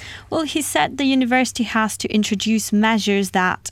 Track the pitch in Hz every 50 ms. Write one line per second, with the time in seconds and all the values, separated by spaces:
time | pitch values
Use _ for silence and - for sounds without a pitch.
0 | - - - - - - - 320 320 277 - 320 285 - - 320 294 - - 254
1 | 285 269 269 262 254 233 254 254 262 - - - 233 - - 226 220 208 - -
2 | - - - 214 202 - 214 196 - 214 226 220 - - 208 208 214 220 226 214
3 | 196 208 202 196 202 190 - 190 180 185 - - - -